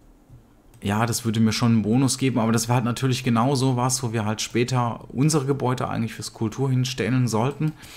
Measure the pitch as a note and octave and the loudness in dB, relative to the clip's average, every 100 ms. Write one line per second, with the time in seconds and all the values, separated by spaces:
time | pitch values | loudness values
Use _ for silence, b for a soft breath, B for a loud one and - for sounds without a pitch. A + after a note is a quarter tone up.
0 | - - _ - - _ - - G2 G#2 | -20 -20 _ -20 -20 _ -20 -10 -4 -2
1 | A#2 A#2 A2+ A2 A2+ G#2 A#2 A#2 G2+ A#2+ | 0 -2 -2 2 2 4 2 4 2 2
2 | C3+ - C3+ B2 A2+ A2+ A2+ B2 A#2+ A#2+ | 2 2 0 0 0 0 2 0 0 -2
3 | C3 B2 B2+ A#2 B2 C#3+ C3+ B2 B2+ B2 | -2 -2 0 2 2 2 0 0 0 -2
4 | A#2+ A2+ G#2+ G#2+ - A2+ B2 B2+ A#2+ A2 | -2 -2 -2 -4 -4 -2 0 0 0 -4
5 | - A2 D#3 D#3+ C3+ C#3+ A#2+ B2+ B2+ G#2 | -8 0 2 2 0 0 0 0 -2 -4
6 | A2+ - - - A2 G#2 C3+ B2+ B2+ - | -4 -6 -12 -4 -4 -2 0 0 0 -2
7 | G#2 B2+ B2 G#2+ B2 C#3+ D#3 - B | 0 2 2 2 0 0 -4 -4 B